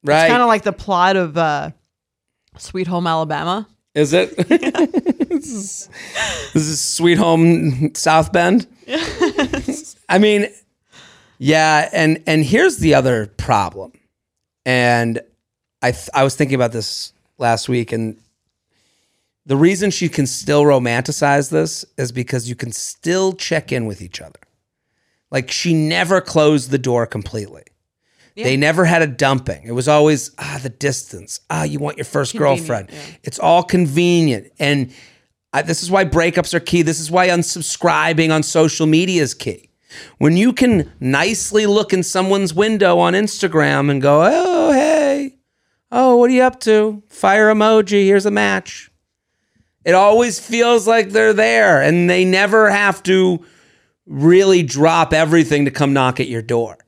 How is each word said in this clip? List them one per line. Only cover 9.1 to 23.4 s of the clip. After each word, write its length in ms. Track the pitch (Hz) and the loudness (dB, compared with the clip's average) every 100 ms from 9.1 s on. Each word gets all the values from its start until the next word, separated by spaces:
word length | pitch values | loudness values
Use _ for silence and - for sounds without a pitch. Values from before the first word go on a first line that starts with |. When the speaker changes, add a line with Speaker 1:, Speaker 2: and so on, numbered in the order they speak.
| - - - 269 - - 277 - - - | -2 -2 -2 -4 -4 -8 -10 -14 -20 -2
Speaker 1:
I 100 | 180 | 2
mean, 280 | 214 208 202 - _ _ _ - - _ _ _ | 2 2 -2 -10 _ _ _ -20 -20 _ _ _
yeah, 520 | 135 156 156 151 156 | 0 2 4 2 0
and, 300 | 160 156 156 - | 0 0 0 0
and 160 | 156 | 0
here's 360 | 143 220 370 254 | 2 2 2 2
the 160 | 160 | 2
other 320 | 143 131 120 101 - | 2 2 -2 -4 -10
problem. 560 | - 110 90 95 90 _ _ _ _ _ _ _ | -2 -2 -2 -8 -18 _ _ _ _ _ _ _
And 560 | - 127 123 120 117 113 - _ _ _ _ _ | -2 0 2 2 0 -4 -10 _ _ _ _ _
I 80 | 127 | -4
th-, 160 | 123 - | -4 -6
I 100 | - | -2
was 100 | 135 | -2
thinking 200 | - 139 | 0 -2
about 180 | 131 120 | 0 -2
this 400 | 113 104 - - _ _ _ | -4 -10 -12 -14 _ _ _
last 320 | 120 113 - | -2 -2 -2
week, 240 | 123 113 | -4 -4
and 240 | 113 113 110 _ _ _ _ _ _ _ _ _ _ _ _ | -6 -6 -10 _ _ _ _ _ _ _ _ _ _ _ _
the 120 | - 139 | -4 2
reason 320 | 165 190 202 | 2 2 -2
she 180 | - 175 | -2 -4
can 180 | - 131 | -2 -4
still 360 | - - 147 | -6 -2 2
romanticize 840 | 147 135 123 117 127 147 143 143 139 | 4 2 0 -2 -4 -2 0 0 0
this 340 | 156 160 - - - | -4 -4 -8 -14 -10
is 120 | 127 | -8
because 360 | 123 127 127 117 | -8 -6 -6 -8
you 60 | 120 | -10
can 160 | 120 | -10
still 640 | - - - 160 185 190 | -10 -14 -10 -4 -2 -2
check 360 | 185 | -4